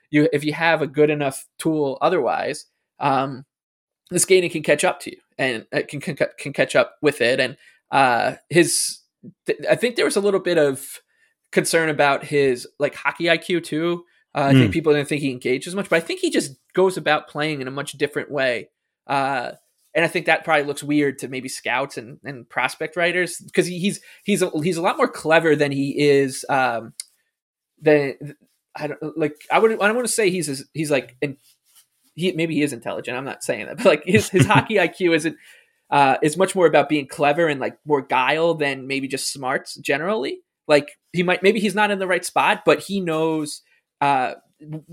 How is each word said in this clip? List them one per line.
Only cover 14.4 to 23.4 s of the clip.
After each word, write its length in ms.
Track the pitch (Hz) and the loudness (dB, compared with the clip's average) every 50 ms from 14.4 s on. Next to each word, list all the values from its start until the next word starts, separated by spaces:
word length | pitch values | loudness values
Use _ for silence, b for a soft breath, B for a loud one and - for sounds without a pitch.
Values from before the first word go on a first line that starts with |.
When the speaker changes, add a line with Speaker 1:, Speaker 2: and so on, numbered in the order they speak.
| 139 139 | 2 4
Speaker 1:
I 20 | 135 | 6
think 120 | 131 123 | 6 6
Speaker 2:
Hmm. 40 | 104 90 | 4 2
Speaker 1:
people 200 | 165 147 156 147 | 0 2 2 2
didn't 160 | 147 139 - | 2 2 -2
think 140 | 151 143 147 | -4 -4 -4
he 80 | 135 | -4
engaged 380 | 127 123 - 123 127 135 - 180 | -6 -4 -2 -2 -2 -2 -4 -8
as 60 | 175 | -8
much, 120 | 202 190 - | -8 -4 0
but 80 | - | 0
I 40 | 170 | 0
think 180 | 165 - 381 370 | 0 -2 -6 -4
he 120 | - 330 | -2 -2
just 260 | 330 262 - 139 135 _ _ _ - | 0 0 -2 -4 -8 _ _ _ 0
goes 220 | 190 185 190 185 | 2 2 2 2
about 320 | 190 151 147 151 151 - - | 0 -2 0 0 0 -2 -6
playing 320 | - 151 147 156 156 139 | -6 -4 -4 -4 -4 -4
in 80 | 131 127 | -6 -8
a 20 | |
much 220 | 135 143 143 - - | -8 -8 -10 -8 -6
different 360 | 135 147 139 - 151 - - | -4 -4 -4 -2 -4 -6 -6
way. 400 | 139 147 135 131 120 110 - - _ _ _ _ _ _ _ | -4 -2 0 0 0 -2 -6 -12 _ _ _ _ _ _ _
Uh, 460 | - 135 139 135 135 139 127 120 123 - - _ _ _ _ _ _ - | -4 -2 -2 0 -2 -2 -4 -6 -8 -10 -14 _ _ _ _ _ _ -2
and 100 | 151 170 | 0 0
I 40 | 165 | 0
think 180 | - 180 160 | 0 -2 0
that 180 | 170 160 156 - | 0 0 0 2
probably 200 | 170 160 147 143 | 2 2 2 2
looks 160 | 143 139 143 143 | 0 -4 -6 -4
weird 360 | 143 147 147 147 143 131 - | 0 0 2 2 0 -2 -4
to 80 | - 127 | -10 -10
maybe 200 | 135 131 120 131 | -8 -8 -8 -8
scouts 480 | - - - 110 117 127 139 143 - | -10 -8 -6 -4 -4 -4 -4 -4 -8
and, 220 | 143 117 107 147 - - | -12 -14 -14 -16 -16 -14
and 240 | - 143 123 117 _ | -14 -14 -14 -14 _
prospect 480 | - - 123 131 - - 160 156 - | -6 -4 -4 -4 -4 -4 -8 -8 -4
writers, 440 | 175 170 175 170 180 180 170 - - | -2 -2 0 0 0 -2 -2 -6 -12